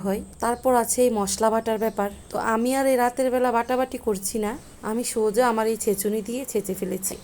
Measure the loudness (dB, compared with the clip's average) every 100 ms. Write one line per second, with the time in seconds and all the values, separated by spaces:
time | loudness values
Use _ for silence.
0 | -2 -2 -6 -4 -2 0 2 4 2 2
1 | 4 4 0 0 2 2 0 0 0 -2
2 | -4 -6 -8 -4 0 0 2 2 2 4
3 | 2 2 0 2 2 2 2 0 0 -2
4 | -2 -2 -2 -4 -4 -6 -12 -10 -4 -4
5 | -2 0 2 4 4 4 0 0 0 0
6 | 0 -2 -4 -6 -4 -4 -4 -4 -4 -4
7 | -6 -4